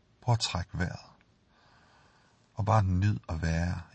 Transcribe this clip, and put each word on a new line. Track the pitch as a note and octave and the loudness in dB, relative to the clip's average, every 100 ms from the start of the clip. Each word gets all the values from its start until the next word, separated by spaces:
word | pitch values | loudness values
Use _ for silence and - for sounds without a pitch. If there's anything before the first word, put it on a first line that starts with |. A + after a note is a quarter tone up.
| _ _ | _ _
Prøv | - | -2
at | A#2 | -2
trække | - F#2 - D#3+ | -2 -6 -6 -6
vejret, | F3 - - _ _ _ _ _ _ _ _ _ _ _ _ _ _ | -6 -6 -18 _ _ _ _ _ _ _ _ _ _ _ _ _ _
og | - G2+ | -4 2
bare | A2 | 4
nyd | F#2+ F2+ G#2 - - | 4 2 2 0 -4
at | E2 | -4
være | D#2+ E2 F2 F2+ - | -2 0 -2 -4 -10